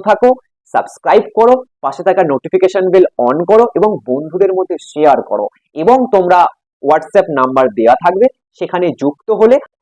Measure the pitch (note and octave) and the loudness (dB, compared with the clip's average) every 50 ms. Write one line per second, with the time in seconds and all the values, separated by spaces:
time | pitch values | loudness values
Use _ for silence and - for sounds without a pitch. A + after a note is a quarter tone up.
0 | F#3+ G#3 G3+ - A#3+ B3 C4 B3+ _ _ _ _ _ _ - - - - - - | -2 -2 0 2 2 0 0 0 _ _ _ _ _ _ -4 -4 -4 -6 -10 -8
1 | - E3 E3+ A3+ - - - G#3 A3+ A#3+ B3+ B3+ B3+ _ _ _ - C3+ - - | -2 0 0 0 0 -2 -2 0 2 2 2 0 -2 _ _ _ -8 -8 -8 -4
2 | E3+ F#3+ F3 F#3 F3+ D3+ C3+ C3 - E3 - F#3 F#3 F#3+ F#3 G3 F#3 F#3 F3 F#3+ | -2 -2 0 0 0 0 -2 -4 -4 -4 -2 0 0 0 0 0 -2 0 2 2
3 | F3 - _ - B2 B2 C3+ D#3+ F3 F3 G#3 A3 A#3+ A#3 - E3 G#3 G#3+ G3+ C3+ | 2 2 _ -2 -2 -2 -2 -2 0 2 2 2 2 2 0 -2 -2 -2 -2 -4
4 | - B2 B2+ C#3+ D#3 D#3+ D3+ F#3 G3 F#3+ F#3+ F#3 F3+ - F3+ C#3+ - - - D3+ | -6 -6 -8 -6 -8 -8 -6 -6 -4 -4 -2 -4 -4 -6 -8 -10 -12 -12 -6 0
5 | D#3 D3 C3 A2+ G#2+ - G#2+ G#2 G#2 G2+ _ _ _ _ - D3 D#3+ A3 B3 C4 | 2 2 2 0 -2 -4 -6 -6 -6 -6 _ _ _ _ -10 -4 0 2 2 2
6 | B3 - G3 F#3+ F3+ F3 F3+ F3 E3 - - _ _ _ _ _ - C#3 D#3 D#3+ | 0 0 0 0 2 2 2 0 0 -2 -6 _ _ _ _ _ -2 -2 -2 -2
7 | D#3 - - G3+ - - D3+ C3+ B2+ C3 C3 C3 C3 B2 G#2 - A2+ A#2 B2 - | -2 -2 -2 -2 0 0 -2 -2 -2 0 0 0 0 0 0 0 2 2 2 2
8 | E3+ F3 F#3 F#3+ A#3+ C4 _ _ _ _ _ - F3+ E3 - F3 F3+ E3+ - - | 2 -2 0 0 0 0 _ _ _ _ _ -10 -10 -6 -4 -4 -4 -4 -4 -4
9 | C3+ C#3+ D3 _ _ - G#3+ F#3+ A3 A3+ B3+ C#4+ - - _ _ | -4 -4 -4 _ _ -4 -2 0 2 2 2 0 -2 -6 _ _